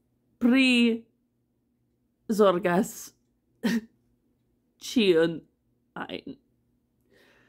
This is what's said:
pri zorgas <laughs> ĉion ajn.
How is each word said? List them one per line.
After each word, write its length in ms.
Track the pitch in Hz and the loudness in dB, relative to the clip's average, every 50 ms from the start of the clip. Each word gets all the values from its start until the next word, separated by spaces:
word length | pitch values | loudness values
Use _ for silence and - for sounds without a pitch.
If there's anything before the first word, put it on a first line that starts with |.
| _ _ _ _ _ _ _ _ | _ _ _ _ _ _ _ _
pri 680 | 233 240 247 269 262 254 247 240 240 233 226 233 - _ _ _ _ _ _ _ _ _ _ _ _ _ _ _ _ _ _ _ _ _ _ _ _ - | 0 2 2 2 2 2 2 2 2 2 0 -2 -8 _ _ _ _ _ _ _ _ _ _ _ _ _ _ _ _ _ _ _ _ _ _ _ _ -4
zorgas 840 | 220 196 214 190 175 175 175 180 175 185 233 - - - - - - _ _ _ _ _ _ _ _ _ | 0 2 2 2 2 2 0 0 0 0 -2 -2 -6 -14 -20 -20 -20 _ _ _ _ _ _ _ _ _
<laughs> 80 | - 202 233 220 - - _ _ _ _ _ _ _ _ _ _ _ _ _ _ _ _ _ _ - | -4 -4 -4 -4 -6 -10 _ _ _ _ _ _ _ _ _ _ _ _ _ _ _ _ _ _ -18
ĉion 560 | - - 254 208 190 165 160 165 170 165 - - _ _ _ _ _ _ _ _ _ _ | -6 -2 0 2 2 4 2 2 0 -2 -8 -14 _ _ _ _ _ _ _ _ _ _
ajn. 400 | - - - 92 - - - - - _ _ _ _ _ _ _ _ _ _ _ _ _ _ _ _ _ _ _ _ _ | -16 -14 -12 -14 -14 -14 -16 -20 -20 _ _ _ _ _ _ _ _ _ _ _ _ _ _ _ _ _ _ _ _ _